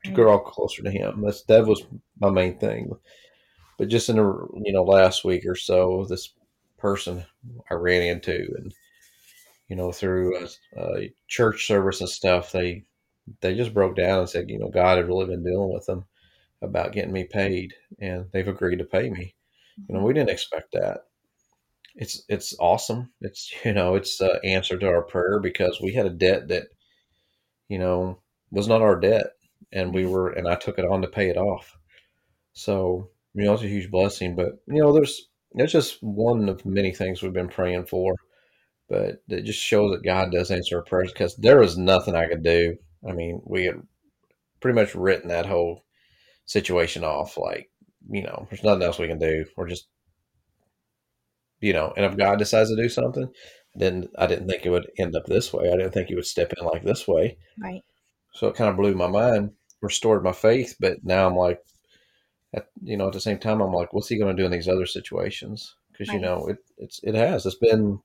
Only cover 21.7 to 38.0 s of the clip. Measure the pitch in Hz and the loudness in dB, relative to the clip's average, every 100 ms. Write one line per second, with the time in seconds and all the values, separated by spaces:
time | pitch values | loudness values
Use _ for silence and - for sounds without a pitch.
21.7 | _ _ - 107 - - 104 - - 87 | _ _ -14 -12 -12 -6 -6 -6 -2 2
22.7 | 117 - 120 123 _ 101 - - - 117 | 2 0 -6 -8 _ -14 -12 -16 -6 -2
23.7 | 101 90 95 98 - 95 87 95 95 - | 0 2 2 0 0 0 0 0 0 0
24.7 | 92 95 87 85 95 90 104 98 - 90 | -2 2 2 0 -2 0 0 -2 0 -2
25.7 | 90 95 117 101 87 90 95 - 90 - | 0 -4 -2 -2 2 2 2 0 -4 -4
26.7 | _ _ _ _ _ _ _ _ _ _ | _ _ _ _ _ _ _ _ _ _
27.7 | 98 92 90 92 92 _ _ _ 98 104 | -4 0 0 -2 -8 _ _ _ -4 2
28.7 | 113 110 90 95 110 - - _ _ - | 4 6 4 4 2 0 -8 _ _ -10
29.7 | 95 92 92 92 95 92 - 87 87 - | -6 -2 0 0 0 -2 -2 -2 -2 -4
30.7 | 98 90 95 92 - 98 87 101 92 - | -4 0 0 -2 -2 0 0 -2 -4 -8
31.7 | _ _ _ _ _ _ _ _ - - | _ _ _ _ _ _ _ _ -10 -2
32.7 | 98 92 90 98 _ _ 101 101 107 107 | 0 0 -2 -6 _ _ 0 2 2 0
33.7 | 101 92 92 98 - 92 87 87 - - | -4 -2 2 2 0 -4 -2 -2 -4 -2
34.7 | 147 147 151 139 - - _ _ - 151 | 4 6 6 4 0 -16 _ _ 0 2
35.7 | 170 - - 113 101 113 120 101 92 98 | 2 0 -4 -6 0 2 2 0 -2 -2
36.7 | 95 98 - 92 92 95 90 90 - 90 | 0 0 -2 -4 -4 -4 -4 -4 -2 -2
37.7 | 90 90 92 | -2 -4 -2